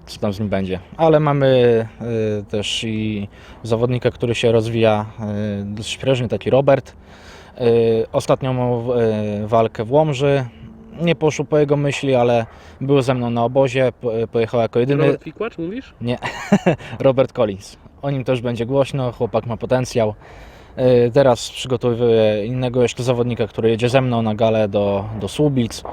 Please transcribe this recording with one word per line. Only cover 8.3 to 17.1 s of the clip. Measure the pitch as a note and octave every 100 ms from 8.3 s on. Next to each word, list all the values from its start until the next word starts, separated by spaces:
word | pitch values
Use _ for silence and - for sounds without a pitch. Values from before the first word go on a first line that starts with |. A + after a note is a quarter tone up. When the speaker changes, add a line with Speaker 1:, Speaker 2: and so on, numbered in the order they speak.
| C3+ C3
Speaker 1:
miał, | B2+ B2 A#2+ A#2
e, | B2 A2+ G#2+ G#2+ G#2 G#2+
walkę | A#2 A2+ -
w | A2
Łomży. | C#3+ D#3 B2+ C#3+ C#3 A#2+ - - - - -
Nie | E3+
poszło | E3 D#3 C#3
po | C#3+ D3+
jego | C#3+ C#3+
myśli, | C#3+ - C#3
ale | B2+ B2 A#2 A2+ - - -
był | C3+ C#3+
ze | B2+
mną | B2+ A#2+
na | A#2+
obozie, | A#2 C3 C3+ C3 B2+ -
po-, | A#2+ A2
e, | A2
pojechał | A#2 A2+ A#2+
jako | A2+ A#2
jedyny. | B2+ C#3+
Speaker 2:
Robert | C#3+ -
Fikłacz, | - - A3 -
mówisz? | E3 A#3+ - -
Speaker 1:
Nie, | A#2 B2 - - - G3+
<laughs> | - D3+ - A#2
Robert | C#3